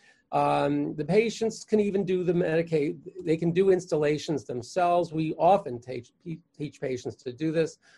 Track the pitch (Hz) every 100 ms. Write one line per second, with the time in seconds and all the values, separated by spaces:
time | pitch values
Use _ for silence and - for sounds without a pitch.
0 | _ _ - 143 147 143 143 147 151 156
1 | 147 208 226 - 226 - - 214 202 196
2 | 180 185 175 175 165 160 165 160 147 165
3 | - - - 160 170 170 196 180 180 156
4 | 147 151 - 143 - 123 110 185 175 175
5 | 165 156 156 - 165 196 135 120 123 127
6 | - _ 175 165 _ - 151 - 135 127
7 | 127 - 127 120 160 160 156 - _